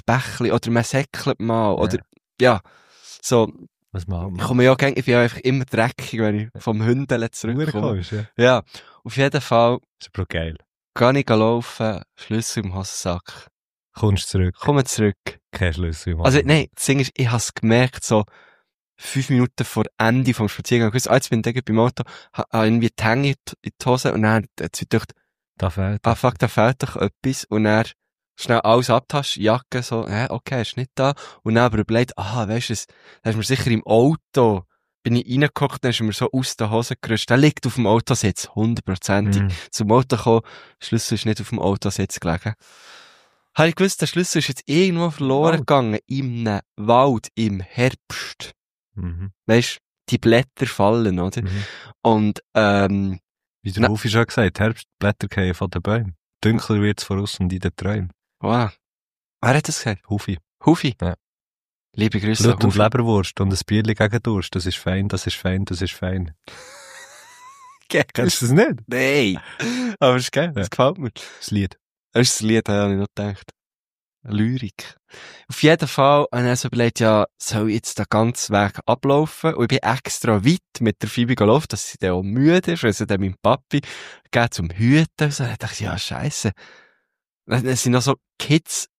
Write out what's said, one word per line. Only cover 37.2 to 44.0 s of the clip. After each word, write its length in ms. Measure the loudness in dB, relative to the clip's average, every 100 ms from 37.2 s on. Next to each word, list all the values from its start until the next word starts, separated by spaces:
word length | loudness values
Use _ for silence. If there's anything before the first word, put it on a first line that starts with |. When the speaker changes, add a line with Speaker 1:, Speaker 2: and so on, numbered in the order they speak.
| 2
Speaker 1:
Der 60 | 4
liegt 280 | 4 2 -4
auf 100 | 0
dem 100 | 2
Autositz, 600 | 2 2 0 0 -2 -6
hundertprozentig. 880 | -2 0 0 -4 -6 -2 0 2 2
Speaker 2:
Mhm. 60 | 0 -4 -10
Speaker 1:
Zum 200 | -4 2
Auto 240 | 4 4 0
gekommen, 260 | 4 2 2 -12 -20 _
Schlüssel 320 | -4 -4 -2
ist 100 | -2 -2
nicht 140 | -4
auf 80 | -4
dem 100 | -2
Autositz 580 | 0 0 -2 -2 -4 -4
gelegen. 340 | -4 -4 -4 -10 _ -20 -20 -20 -20 _ _ _ _
Habe 140 | 2 2
ich 60 |
gewusst, 260 | 2 0 0